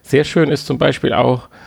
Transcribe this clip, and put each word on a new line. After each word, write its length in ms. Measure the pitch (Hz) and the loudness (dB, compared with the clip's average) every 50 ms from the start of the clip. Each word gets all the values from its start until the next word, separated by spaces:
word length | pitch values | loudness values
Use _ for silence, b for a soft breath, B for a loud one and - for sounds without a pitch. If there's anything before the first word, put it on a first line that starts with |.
Sehr 200 | B - 135 143 | B 0 0 0
schön 260 | 147 - - 170 160 147 | 2 2 2 0 2 2
ist 180 | 151 - - | 0 -2 -2
zum 120 | - 135 - | -4 -2 0
Beispiel 340 | 147 143 139 - - - | 0 0 0 0 -2 -2
auch 360 | - - 127 127 127 123 - - B B B | 0 2 2 0 0 -2 -4 -14 B B B